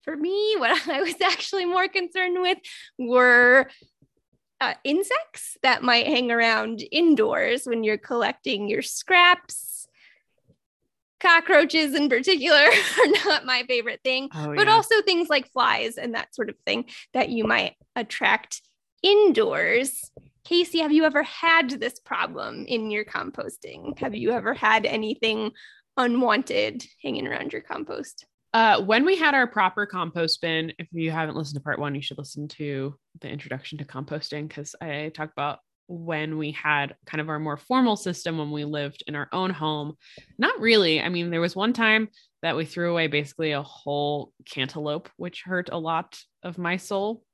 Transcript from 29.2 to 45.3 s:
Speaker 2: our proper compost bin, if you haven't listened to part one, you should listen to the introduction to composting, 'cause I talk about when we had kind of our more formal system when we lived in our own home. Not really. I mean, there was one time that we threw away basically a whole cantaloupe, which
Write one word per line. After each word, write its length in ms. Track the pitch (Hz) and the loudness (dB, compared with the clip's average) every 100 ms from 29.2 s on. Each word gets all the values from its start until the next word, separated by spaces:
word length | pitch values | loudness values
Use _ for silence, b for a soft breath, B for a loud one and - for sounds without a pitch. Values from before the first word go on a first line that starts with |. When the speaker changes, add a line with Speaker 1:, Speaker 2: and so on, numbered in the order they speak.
| 311 277 | 4 2
Speaker 2:
our 100 | 240 | 2
proper 400 | 214 190 202 202 | 2 0 0 -6
compost 560 | 185 170 170 165 - | -4 -6 -2 -2 -2
bin, 320 | 165 160 160 - | -2 -2 -4 -8
if 80 | 170 | -12
you 200 | 165 160 | -6 -4
haven't 240 | 160 160 - | -2 -4 -4
listened 200 | 147 147 | -8 -8
to 60 | |
part 140 | 139 139 | -6 -4
one, 140 | 147 | -4
you 80 | 139 | -6
should 160 | 139 147 | -8 -12
listen 300 | 143 143 147 | -14 -12 -14
to 480 | - 147 139 135 143 _ 165 | -10 -8 -6 -8 -10 _ -18
the 80 | - | -12
introduction 480 | 147 - 131 - 151 | -12 -10 -12 -12 -14
to 80 | 147 | -12
composting, 640 | 131 143 151 - 151 151 | -12 -10 -10 -8 -10 -10
'cause 240 | - 147 - | -12 -16 -14
I 300 | 170 147 151 | -10 -8 -10
talk 180 | 156 156 | -10 -10
about 260 | - 143 - _ _ _ | -6 -8 -8 _ _ _
when 500 | 175 165 160 156 156 | -14 -8 -6 -4 -6
we 140 | 151 | -6
had 440 | 147 151 147 143 - - | -4 0 0 -2 -8 -10
kind 140 | 156 | -8
of 100 | 156 | -6
our 100 | 151 | -6
more 180 | 156 143 | -6 -8
formal 380 | _ 254 247 208 | _ 2 2 0
system 420 | 185 175 - 160 | -4 -6 -6 -6
when 140 | 147 | -6
we 120 | 151 | -6
lived 400 | 147 151 143 143 - | -6 -6 -6 -10 -10
in 80 | 147 | -8
our 120 | 143 | -6
own 180 | 175 185 | -4 -4
home. 480 | 165 156 151 147 156 b b b - | -2 -4 -4 -6 -12 b b b -2
Not 220 | 277 466 | -2 2
really. 420 | 226 220 180 156 | 4 6 6 2
I 80 | - | 0
mean, 200 | 175 175 | -2 -2
there 100 | 165 | 0
was 140 | 170 185 | -2 0
one 180 | 214 | -2
time 360 | 233 226 220 220 b b _ | 2 4 4 0 b b _
that 120 | 165 139 | -4 -4
we 100 | 160 | -4
threw 260 | - 170 | -4 -2
away 160 | 170 160 | 0 0
basically 440 | 143 143 - 160 | -2 -4 -6 -4
a 120 | 143 | -4
whole 680 | 143 - - 143 147 147 - _ - | -6 -14 -6 -4 -2 -4 -8 _ -16
cantaloupe, 640 | - 131 160 151 147 - _ | -6 -6 -6 -6 -6 -10 _
which 240 | 175 | -14